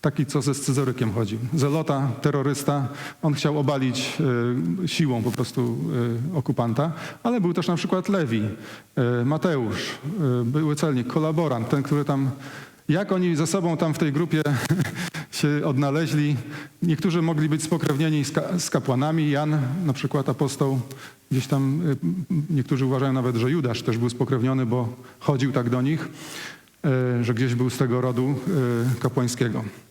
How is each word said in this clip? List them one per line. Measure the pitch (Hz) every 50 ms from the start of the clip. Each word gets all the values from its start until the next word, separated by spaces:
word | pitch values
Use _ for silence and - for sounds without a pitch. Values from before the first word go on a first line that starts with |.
taki, | - 151 - - 147
co | - - 151
ze | 117 135 139
scyzorykiem | - - - 135 131 139 131 120 - 127 120 92
chodził. | 113 113 95 107 113 117 123 131
Zelota, | 160 131 143 143 165 156 156 147 135 139 139 113 117
terrorysta, | - 151 139 143 131 143 143 139 - - 143 143 135 123 - - - - - -
on | - 160 147
chciał | 143 - 156 147 151
obalić, | 143 131 147 139 131 131 123 127 127 - - - 160 135 123 120 117 120 123 131 165 170 170 190 185
e, | 160
siłą | - - 165 143 127 117 117
po | 123
prostu, | 104 - 123 - - - 123 120 117 - - - - 123 120 120 117 117 120 156 185
e, | 160
okupanta, | 123 - 131 - 120 117 110 120 147 170 151 - - - - - -
ale | 233 240 240
był | 180 175 165
też | 185 170 -
na | 175
przykład | 160 - 185 - 185 180 -
Lewi, | 202 190 160 123 113 110 104 107 104 - - - - - - - _
e, | - 127 120 123 120 120
Mateusz, | 131 151 156 156 185 160 139 120 107 104 92 - - - - - 139 180 220 156 135 123 123
e, | 120
były | 120 131 151 160 151 147
celnik, | 147 - 160 143 127 113 127
kolaborant, | - 160 156 156 160 156 170 151 131 117 113 110
ten, | - 143 135
który | - 151 147 143
tam, | 143 143 135 135 131 - - - - - - - - - - - -
jak | - 170 202 -
oni | 196 185 180 175 170
ze | 143 160 160
sobą | - 196 170 175 165 151
tam | 175 160 147
w | -
tej | 180 151 135
grupie | 147 175 160 - 156 156 147 147 120 - - 160 190 175 -
<laughs> | - - 180 - - 160 156 - - -
się | - 147 147 147 147
odnaleźli. | 160 143 131 143 139 139 156 165 135 131 151 147 147 147 120 113 - - - - - - - -
Niektórzy | 175 160 143 - 196 165 175
mogli | 165 165 165 151 156 156
być | 151 156 151
spokrewnieni | 156 175 160 - - 147 135 160 160 156 151 139
z | 139
ka-, | - - 151 - 190 175
z | - -
kapłanami, | - 147 123 - 127 123 139 151 160 165 156 147
Jan | 143 139 151 151 151 151 139 123 135 180 185
na | 156 131
przykład | - - 139 - 147 131 -
apostoł, | 131 - 151 135 - - 151 139 135 131 117 - - - - - - _ _ _
gdzieś | 131 131 123 -
tam, | 143 139 135 135 135 156 175 160
y, | 135 127 - 170 180 185 160 - 190 160 147 -
niektórzy | 170 139 123 - 151 127 135
uważają | 131 135 131 135 139 131
nawet, | 131 123 127 120
że | 113 117 127
Judasz | 156 170 143 123 113 -
też | - - 113 113
był | 117 123
spokrewniony, | 113 - 131 120 135 123 113 131 131 131 127
bo | 113 117 127 120 107 123 - - - - -
chodził | - - 147 127 131 139
tak | 123 139 120 120
do | 120 127
nich, | 127 139 160 156 - - - - - - - - - - - - - _ _ _ - 151 131 127 127 127 123 120
y, | 120
że | 110 117
gdzieś | 110 131 131 120
był | 120 127 127
z | 120 -
tego | 139 123 117 127
rodu, | 123 131 123 120 131 135 143 127 - 175 196 147 127 120 120 117 117 127 123 117
y, |
kapłańskiego. | - 123 - - 123 120 117 - 123 117 104 - 113 101 - - - -